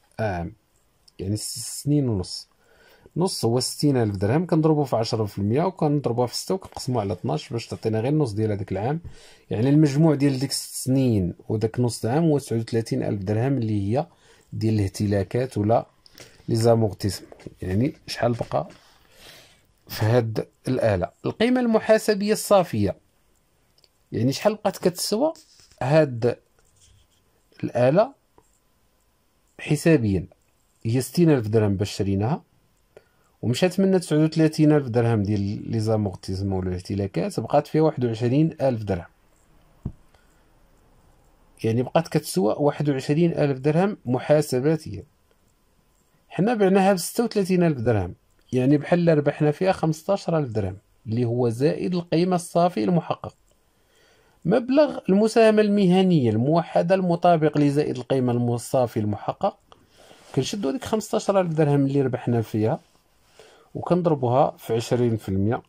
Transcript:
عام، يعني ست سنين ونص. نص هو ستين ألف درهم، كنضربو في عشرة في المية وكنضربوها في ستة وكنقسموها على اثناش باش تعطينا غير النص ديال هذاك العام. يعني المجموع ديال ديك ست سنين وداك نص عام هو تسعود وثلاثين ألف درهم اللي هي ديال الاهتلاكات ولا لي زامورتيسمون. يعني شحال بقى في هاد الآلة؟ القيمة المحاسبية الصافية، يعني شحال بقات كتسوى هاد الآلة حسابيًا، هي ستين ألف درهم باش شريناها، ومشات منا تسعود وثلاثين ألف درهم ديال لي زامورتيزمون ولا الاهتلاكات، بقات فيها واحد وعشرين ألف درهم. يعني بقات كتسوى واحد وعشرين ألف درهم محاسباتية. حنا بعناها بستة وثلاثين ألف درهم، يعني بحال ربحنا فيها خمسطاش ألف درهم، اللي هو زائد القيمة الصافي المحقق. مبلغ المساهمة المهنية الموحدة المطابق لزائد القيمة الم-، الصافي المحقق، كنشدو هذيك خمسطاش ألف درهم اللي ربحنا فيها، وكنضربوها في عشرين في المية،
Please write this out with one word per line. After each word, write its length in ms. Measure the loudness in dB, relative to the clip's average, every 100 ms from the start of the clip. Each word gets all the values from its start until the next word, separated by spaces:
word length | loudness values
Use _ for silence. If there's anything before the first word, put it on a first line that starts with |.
| _ -8
عام، 340 | -6 -4 -8 -12 _ _ _ _ _ -10
يعني 180 | -6 -6
ست 220 | -6 -10
سنين 500 | -12 -8 -2 0 0
ونص. 400 | -2 -6 -12 -16 _ _ _ _ _ -12 -4
نص 260 | -4 -2
هو 160 | -2 0
ستين 360 | -2 -2 0 2
ألف 200 | 0 0
درهم، 300 | 0 0 0
كنضربو 380 | 0 2 2
في 120 | 0 -2
عشرة 280 | -2 -2
في 140 | -4 -4
المية 240 | -2 0
وكنضربوها 640 | -2 -2 0 0 0 -2 -2
في 100 | -4
ستة 180 | -6
وكنقسموها 460 | -6 -6 -10 -4 -2
على 120 | -2
اثناش 400 | -4 -4 -6 -6
باش 140 | -8 -8
تعطينا 340 | -6 -4 -2
غير 120 | 0
النص 200 | 0 0
ديال 200 | -2 -2
هذاك 200 | -2 -4
العام. 280 | -4 -2 -4 -8 -18 -20 -20 _
يعني 200 | -2 4
المجموع 440 | 4 4 4 4
ديال 240 | 4 2 0
ديك 140 | -2
ست 220 | -6 -8
سنين 600 | -8 -2 2 2 2 0 -4 -6
وداك 320 | -2 -2 -2
نص 240 | -2 -2
عام 200 | -2 0
هو 140 | 2 2
تسعود 220 | 0 -6
وثلاثين 420 | -2 -4 -2 -4
ألف 200 | -4 -4
درهم 360 | -2 -2 0 -2
اللي 240 | -2 -2
هي 240 | -2 -2 -4 _ _ _ _
ديال 220 | -4 0
الاهتلاكات 840 | 0 0 -2 0 0 0 -2 -4 -2
ولا 280 | 0 0 0 _ _ -20 -20 -16 -4
لي 80 | 0
زامورتيسمون. 760 | 4 4 2 -2 -4 -4 -12 -20 -20 -12
يعني 320 | -4 0 0 -2 -12
شحال 260 | -4 -2
بقى 360 | -2 -4 -4 -6 -12 _ _ _ _ -20 -20 -20 _ _ _ _
في 160 | -4
هاد 440 | 2 2 0 -6 -10 _ -4
الآلة؟ 420 | 0 0 0 -2 -6 -8
القيمة 340 | -2 0 2
المحاسبية 720 | 2 0 2 2 2 -2 0
الصافية، 640 | -2 4 2 4 0 -2 -4 _ _ _ _ _ _ _ _ _ _ _
يعني 200 | -2 -2
شحال 220 | 0 -2
بقات 220 | -2 -4 -2
كتسوى 560 | -4 -2 -4 -2 -2 -4 -16 _ _ _
هاد 560 | 2 2 2 0 -2 -4 _ _ _ _ _ _ _ _ _ _ _ -10
الآلة 500 | -6 0 2 4 0 -4 _ _ _ _ _ _ _ _ _ _ _ _ _ -18
حسابيًا، 680 | -4 0 4 4 4 0 -4 _ _ _ _ _
هي 160 | -4 -4
ستين 300 | -2 2 4
ألف 180 | 4 2
درهم 280 | 2 2 0
باش 140 | -4
شريناها، 520 | -4 -2 0 -2 -4 -8 _ _ _ _ -20 _ _ _ _ -4
ومشات 340 | 0 0 2
منا 180 | 2 2
تسعود 240 | 2 2
وثلاثين 500 | 2 2 0 4 4
ألف 160 | 4 2
درهم 340 | 0 2 2
ديال 480 | 0 -2 -2 -6 -6
لي 100 | -4
زامورتيزمون 800 | 0 0 -2 -6 -8 -6 -2 -2
ولا 100 | -4
الاهتلاكات، 720 | -6 -4 -4 -4 -4 -4 -6
بقات 260 | 0 0 0
فيها 160 | 0
واحد 220 | 0 0
وعشرين 520 | -4 -2 0 2 0 0
ألف 220 | -2 -2
درهم. 240 | -4 -6 -8 _ _ _ _ _ _ _ -14 -14 _ _ _ _ _ _ _ _ _ _ _ _ _ _ _ _
يعني 180 | -2 -2
بقات 260 | 0 -2 -2
كتسوى 460 | -4 -2 -2 -2 0
واحد 300 | 0 0 -2
وعشرين 440 | -2 -2 0 2
ألف 260 | 2 -2 0
درهم 380 | 0 0 0 -2
محاسباتية. 1000 | -4 -4 2 2 2 0 0 -2 -4 -14 -16 _ _ _ _ _ _ _ _ _ _ _ _
حنا 260 | -2 -2
بعناها 380 | 2 4 4 4
بستة 320 | 2 -2 -4
وثلاثين 380 | -2 -2 0 2
ألف 180 | 2 2
درهم، 340 | 0 0 -2 -8 _ _ _
يعني 260 | 0 2 2
بحال 400 | 2 2 4 2
ربحنا 320 | 2 0 0
فيها 220 | 2 0
خمسطاش 560 | 0 -2 -2 -4 -4 -2
ألف 220 | -2 -2
درهم، 260 | -4 -4 -8 _ _ -6
اللي 180 | -2
هو 240 | -2 0 -2
زائد 460 | 0 0 0 -4
القيمة 420 | -4 -2 0 2 0
الصافي 480 | -2 0 0 0
المحقق. 500 | 0 0 -2 -6 -8 -16 _ _ _ _ _ _ _ _ _ _
مبلغ 540 | -2 0 2 2 2 0 0
المساهمة 540 | 2 4 4 4 6
المهنية 680 | 2 4 4 4 4 4 4
الموحدة 640 | 2 2 0 0 -2 2
المطابق 640 | 2 2 2 4 4 4 2
لزائد 380 | 2 2 -2 -4
القيمة 360 | -2 0 0
الم-، 220 | 0 0
الصافي 460 | -2 -2 0 0 -2
المحقق، 580 | -4 -4 -6 -4 -4 -4 _ -20 _ _ -20 -20 -6
كنشدو 340 | -4 -4 -4 -4
هذيك 160 | -4
خمسطاش 460 | -4 -4 -2 -2 0
ألف 220 | 0 0
درهم 340 | 2 2 4 2
اللي 160 | 2
ربحنا 400 | 0 -2 -2 -2
فيها، 380 | 0 0 0 -2 -8 _ _ _ _ -20 -20 _ _
وكنضربوها 800 | -12 -2 0 2 2 2 4 2 0
في 160 | -4
عشرين 420 | -4 0 0 2 0
في 120 | -2
المية، 340 | -2 0 -2